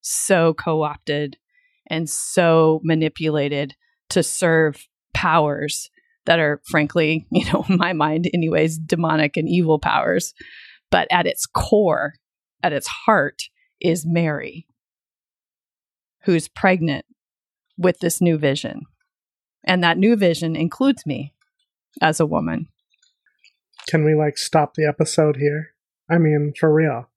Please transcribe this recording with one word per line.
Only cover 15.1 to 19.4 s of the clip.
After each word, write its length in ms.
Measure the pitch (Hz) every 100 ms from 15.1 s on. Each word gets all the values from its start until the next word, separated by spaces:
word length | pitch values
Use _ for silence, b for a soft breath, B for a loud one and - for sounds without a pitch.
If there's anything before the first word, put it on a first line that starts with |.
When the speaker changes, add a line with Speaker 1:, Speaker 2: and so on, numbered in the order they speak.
| _ _ _ _ _ _ _ _ _ _ _
Speaker 1:
who's 240 | - 170 -
pregnant 580 | - 196 185 160 143 - _ _ _ _ _ _ -
with 220 | 180 175
this 200 | 175 -
new 180 | 175 156
vision. 440 | 147 139 - - - _ _ _ _ _